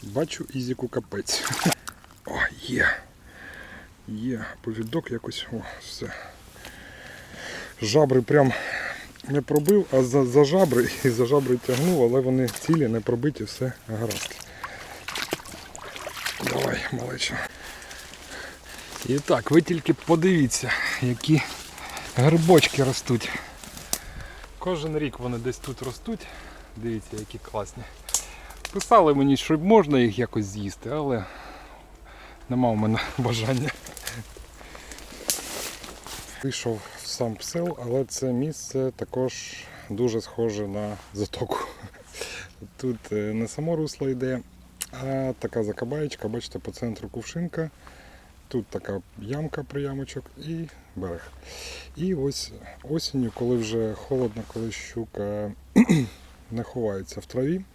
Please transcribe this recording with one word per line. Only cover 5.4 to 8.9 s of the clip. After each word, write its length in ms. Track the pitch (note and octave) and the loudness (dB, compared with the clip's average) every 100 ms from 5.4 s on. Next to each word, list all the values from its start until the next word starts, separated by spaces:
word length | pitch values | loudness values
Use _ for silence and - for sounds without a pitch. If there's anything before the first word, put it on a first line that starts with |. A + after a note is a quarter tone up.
| - | -6
О, 40 | A#2 - - | -8 -8 -12
все. 260 | - - - - - - - - - - - - - - - - - - - - | -14 -10 -10 -10 -14 -18 -20 -18 -18 -16 -18 -18 -16 -16 -16 -14 -10 -10 -12 -4
Жабри 400 | A2 C3 C#3+ B2+ | 4 6 8 6
прям 300 | A#2+ D3 C3+ - - - - | 6 6 6 4 -4 -4 -6